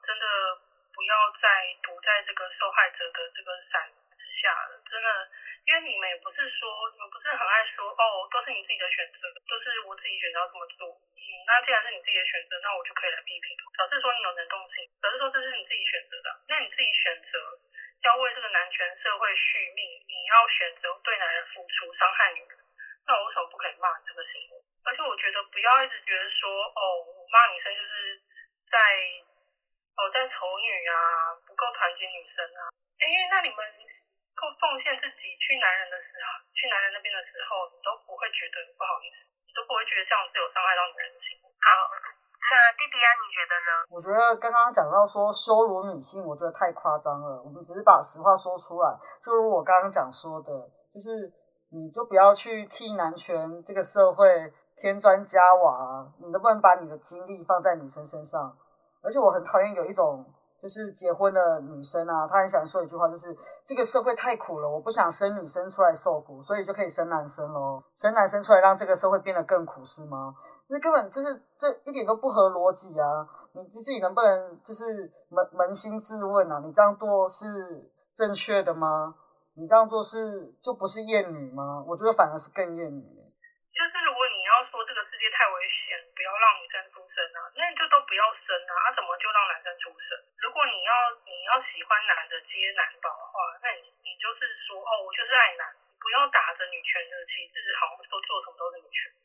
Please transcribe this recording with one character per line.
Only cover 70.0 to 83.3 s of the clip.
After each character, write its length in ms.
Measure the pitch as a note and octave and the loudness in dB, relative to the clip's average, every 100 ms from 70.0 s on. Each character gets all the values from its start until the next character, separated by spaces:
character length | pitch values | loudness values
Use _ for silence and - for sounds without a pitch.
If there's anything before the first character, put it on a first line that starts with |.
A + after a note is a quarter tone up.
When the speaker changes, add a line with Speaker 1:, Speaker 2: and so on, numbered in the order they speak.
| D3+ | -12
Speaker 3:
吗？” 280 | C#3 C3+ C#3 - - _ | -10 -10 -14 -20 -20 _
这 100 | C#4 | -2
根 120 | D#4+ | 2
本 180 | D4+ G3+ | 2 2
就 120 | C4+ | -4
是， 100 | C#4+ C4+ _ _ | -6 -8 _ _
这 80 | C#4+ - C#4 | -2 -2 -8
一 40 | C4+ | -6
点 80 | |
都 100 | G#3+ | -2
不 140 | A3 C4 | 0 0
合 220 | A3 F#3+ | 4 4
逻 200 | F3+ F#3 | 4 2
辑 220 | F3+ - D3+ | 2 -6 -2
啊！ 240 | D3 D3+ D3+ - - F3+ | 0 -2 -6 -16 -20 -20
你 80 | F#3 | -18
自 80 | A3 | -8
己 240 | A3+ A#3+ | -4 -2
能 100 | F#3 | -2
不 60 | G3 | 4
能 400 | A3 F#3+ F#3 E3+ | 4 4 -2 -16
就 80 | - | -10
是 400 | A3 A3+ G#3 E3+ _ _ | -8 -6 -8 -12 _ _
扪， 80 | F3+ F3+ D#3+ | -2 -2 0
扪 160 | F3+ | 0
心 260 | G3+ G#3+ G#3+ | 0 -2 -2
自 300 | G#3+ G#3+ G3 | -4 -4 0
问 160 | G3+ | 2
啊？ 160 | E3+ D3 | 2 -2
你 80 | D3+ | -2
这 60 | D#3 | 4
样 160 | G#3 | 4
做 320 | G3+ G#3+ G3 | 4 0 2
是 240 | F#3 - G#3+ G3+ F3+ E3+ - _ _ | 2 -2 -6 -10 -12 -14 -18 _ _
正 220 | - G#3+ G3 | -2 -2 0
确 260 | - G3+ | 0 2
的 120 | F3+ | 2
吗？ 420 | D#3+ D#3 D#3 D#3 D#3+ _ _ _ - | 2 2 2 0 -8 _ _ _ -14
你 100 | E3 | 6
这 60 | |
样 160 | A3+ A3 | 8 8
做 160 | A3 | 2
是， 480 | G#3 A3 A3 G3+ C#3 _ | 0 -2 -4 -8 -14 _
就 160 | B3+ - | -8 -2
不 80 | |
是 160 | F#3+ A3 A3 | 0 0 2
厌 160 | G#3+ | 2
女 240 | F#3 D#3 C3+ C3 | 2 -6 -10 -8
吗？ 240 | C#3 C#3+ D3+ | -8 -8 -8
我 80 | F3 | 0
觉 80 | |
得 80 | A3 | 2
反 160 | A3 D#3+ | 4 4
而 80 | D#3 | 2
是 160 | - | -6
更 240 | - F3+ E3+ | -4 -6 -6
厌 80 | D#3+ | -10
女。 80 | C#3+ - - _ | -12 -16 -20 _